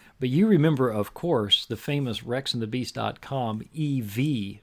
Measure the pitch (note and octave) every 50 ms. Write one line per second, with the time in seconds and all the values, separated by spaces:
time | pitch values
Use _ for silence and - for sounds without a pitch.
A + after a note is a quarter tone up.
0 | - - _ - C3 B2+ C3 D#3+ G#3 A3 G#3 D3+ D3 D#3+ D#3 B2+ C3 A#2+ G#2+ G#2+
1 | G#2 - - - - F3 D#3+ A#2 G#2 G#2 - - - - A#2 G#2 - - C#3+ C#3+
2 | C#3 B2 G#2+ - - A#2 A#2+ C3+ C#3 - - A#2+ A2+ G#2+ B2 B2+ A#2+ - - A#2
3 | A2+ - - - - - C#3 C3+ A#2+ A2+ G#2+ A2 A#2 - - D3+ D3+ D3 C#3 C3
4 | A2 G2+ G2+ A#2 C3+ D#3 C#3+ A2+ G2 G2 G2+ G#2